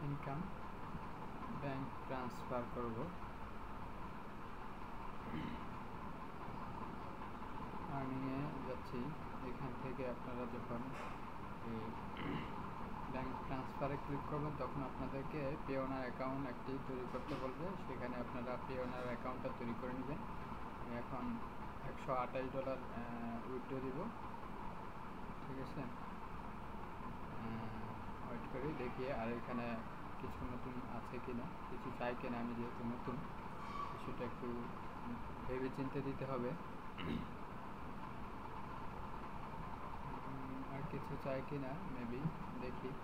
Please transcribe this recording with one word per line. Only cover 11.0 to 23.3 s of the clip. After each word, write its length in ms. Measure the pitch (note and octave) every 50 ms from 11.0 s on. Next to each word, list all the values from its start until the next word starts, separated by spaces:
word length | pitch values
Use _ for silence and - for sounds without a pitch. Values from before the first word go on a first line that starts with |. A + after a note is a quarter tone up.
| - - - - - - - - - - - - -
এই 140 | - A2+ A2 G#2+ G#2+ - - - - - - - - - - - - - - - - - - - - - - - -
bank 360 | - C3 C3 C3 C3 - - -
ট্রান্সফারে 480 | C#3+ C3 C3 - - - D3 C3+ C#3+
ক্লিক 340 | C#3 - - C#3+ C#3 - -
করবেন, 220 | D3+ D3 C#3+ D3+ D3 -
তখন 220 | B2+ B2 - C#3+
আপনাদেরকে 760 | C3+ B2+ - - C3+ B2 B2 C#3 C#3 - - D#3 C#3+ C3+ C3+ - - -
পে 100 | C3+ C3+
ওনার 220 | C3 C3 C3+ C3
account 500 | C3 B2 A#2+ - C3 C3 C3+ C3+ C#3 C3
একটি 280 | A#2+ - - - C3 C3+ C3 -
তৈরি 180 | C3 B2+ B2+ A#2+ A#2+
করতে 220 | B2+ B2 - D3 B2+
বলবে। 260 | B2+ C3 B2+ B2+ D#3 F#3 G3+ - - -
সেখানে 300 | C3 B2 A#2+ B2 B2 B2
আপনারা 400 | A#2+ - - B2+ A#2+ B2 B2 A#2+ - -
পে 120 | C3+ B2+
ওনার 260 | B2+ B2 B2 B2+ B2
অ্যাকাউন্টটা 440 | B2 A#2+ A#2 - B2+ B2+ B2 - C3 A#2 -
তৈরি 140 | B2 A#2 A#2 A#2
করে 120 | B2+ B2+ B2+
নেবেন। 180 | C3 B2+ C3
আমি 840 | D3 - - - - - - - - - - - - - - - A#2+
এখন 420 | A#2+ - B2+ C3+ B2 - - A#2 A2+ - - - - - - - - -
একশো 280 | - - - - - C3+
আঠাশ 300 | B2+ B2 B2 - C3+ C3 C3 B2
dollar, 160 | C3+ C3 C3+
আহ, 840 | C3+ B2 B2 - - A#2 A#2+ A#2+ - - - -